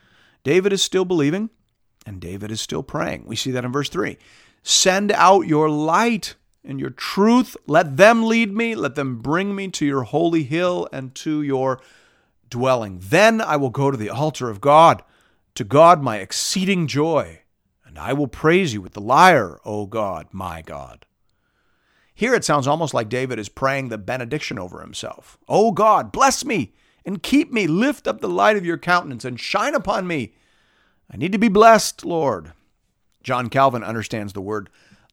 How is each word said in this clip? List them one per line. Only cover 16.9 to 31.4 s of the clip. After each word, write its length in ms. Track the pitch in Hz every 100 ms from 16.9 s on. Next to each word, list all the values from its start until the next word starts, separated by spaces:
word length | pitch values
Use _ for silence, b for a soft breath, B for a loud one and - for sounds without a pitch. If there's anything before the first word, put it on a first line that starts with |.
| 139 160 151 87 80 _ _ _ _
and 140 | _ 73
I 140 | 90
will 160 | 139 143
praise 460 | - 156 175 175
you 80 | 104
with 100 | 92
the 80 | 104
lyre, 580 | 101 139 185 151 92 -
O 220 | - 107 101
God, 400 | 113 101 85 85
my 300 | 95 92 82
God." 440 | 78 73 65 55 _ _ _ _ _ _ _ _ _ _ _
Here 200 | - 233
it 100 | 233
sounds 220 | - 156 131
almost 260 | 156 156
like 160 | 127 107
David 300 | 123 131 113
is 100 | 101
praying 400 | - 135 139 131
the 80 | 110
benediction 600 | 95 127 117 151 - 127
over 220 | 92 78
himself. 560 | 80 - - - _ _ -
"O 240 | 151 226
God, 400 | 185 214 190 113
bless 320 | 202 269 -
me 300 | 262 208 110 _ _ _ -
and 160 | 202
keep 280 | - 277 330
me. 160 | 233 170
Lift 400 | 170 269 - 262
up 140 | -
the 80 | 208
light 280 | 175 208 208
of 80 | 170
your 100 | 165
countenance 480 | - 180 156 120
and 160 | 131 123
shine 340 | - 196 247
upon 320 | 277 190 208 180
me. 280 | 160 107 _ _ _ _ _ _ _ _
I 60 | -
need 160 | 170
to 60 |
be 100 | 208